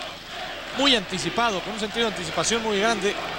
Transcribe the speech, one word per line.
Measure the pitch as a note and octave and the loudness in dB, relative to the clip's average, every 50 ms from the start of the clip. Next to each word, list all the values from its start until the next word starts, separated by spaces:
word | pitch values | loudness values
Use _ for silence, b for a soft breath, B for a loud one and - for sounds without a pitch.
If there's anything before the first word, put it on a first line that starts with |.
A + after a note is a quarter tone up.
| - - - - - - - - - - - - - - - A3+ | -2 -6 -10 -12 -12 -10 -10 -8 -8 -8 -8 -8 -10 -6 -2 2
muy | C4+ C#4 C4 | 4 6 6
anticipado, | A3+ F#3 - F#3 F3+ - E3+ - - A#3 A#3 G#3 F3 | 4 2 0 -4 -4 -2 0 2 2 2 2 2 0
con | - F3+ G#3+ | -2 -4 -4
un | A3 | -4
sentido | G#3 G#3+ G3+ A3+ A#3 A3 | -4 -4 0 0 0 0
de | F#3+ | 0
anticipación | - F3+ E3 - F3+ D#3+ - G#3+ A#3 A3 | -2 -4 -2 0 0 2 2 2 2 2
muy | A3 G#3 G3 | 2 2 4
grande, | G3+ A3+ A#3 G#3 F#3 G3+ - - - - - | 4 4 2 2 2 0 0 0 -4 -4 -6